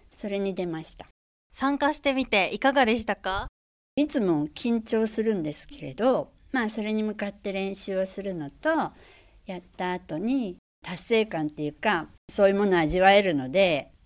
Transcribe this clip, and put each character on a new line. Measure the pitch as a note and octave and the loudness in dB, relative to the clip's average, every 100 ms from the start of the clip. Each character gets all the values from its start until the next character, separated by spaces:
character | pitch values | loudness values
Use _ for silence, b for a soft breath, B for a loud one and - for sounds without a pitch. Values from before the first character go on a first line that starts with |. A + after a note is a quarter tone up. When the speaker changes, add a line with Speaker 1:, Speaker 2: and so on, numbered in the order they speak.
| b | b
Speaker 1:
そ | - G#3+ | -12 -6
れ | G3 | -2
に | G3 | -2
出 | F#3 F3 | -2 -4
ま | D#3+ | -6
し | D#3+ - | -10 -16
た。 | - _ _ _ _ | -20 _ _ _ _
Speaker 2:
参 | - C4+ C#4+ | -4 -2 2
加 | C#4+ | 0
し | D4+ | 0
て | C#4 | 0
み | C4+ B3+ | 0 0
て | G#3 F3 | 2 0
い | G#3 | 0
か | C4+ | 2
が | C4+ A#3 | 4 4
で | A#3 | 2
し | A3 | -2
た | G3+ | -4
か？ | F#3 F#3+ B3+ _ _ _ _ - | -4 -6 -8 _ _ _ _ -2
Speaker 1:
い | D4 | 0
つ | C#4 | 2
も | G3 D#3 D3+ | 2 2 0
緊 | - A#3+ A#3 | -4 -2 -2
張 | A3+ A3 A3 | 0 -2 0
す | A3+ | 0
る | A3 G#3 | 0 0
ん | |
で | D3+ | -2
す | D3 - | -8 -14
け | - | -14
れ | D3 | -12
ど、 | C3 A#3+ G#3+ - _ _ | -2 0 0 -2 _ _
ま | C4 | -4
あ、 | A3 | -2
そ | A3 | -4
れ | G#3+ | -2
に | G#3+ | -2
向 | G#3+ G#3 | -2 -4
か | G3+ | -8
っ | |
て | G3+ G3+ | -8 -6
練 | G3 G3 G3 | -4 -4 -6
習 | - F#3+ | -4 -2
を | F#3+ | -2
す | - | -4
る | G3 | -6
の | F3 C#3+ | -6 -8
と、 | - D#4 D#4+ F3+ b b b b b - | -4 -2 0 -2 b b b b b -12
や | F3+ | -12
っ | - - | -12 -8
た | F3+ | -6
後 | F3+ F3+ D#3 | -6 -6 -6
に | A3 C4+ G#3+ F3 _ _ | -2 -2 -2 -8 _ _
達 | - F3+ | -12 -8
成 | - A3+ A3 | 0 0 0
感 | E3 D3+ | -2 -4
っ | |
て | D3+ | -4
い | D3+ | -8
う | |
か、 | D3 - F3 D3+ - - | -4 -2 -2 -4 -16 -8
そ | - G3 | 4 4
う | |
い | |
う | G3 | 6
も | G#3 | 4
の | F3 | 4
を | |
味 | D#3 F3+ | 2 6
わ | F#3+ | 8
え | G3+ | 8
る | G3 D3 | 6 0
の | C3 | 0
で | F#3+ F#3+ D3 - _ | 2 4 2 -4 _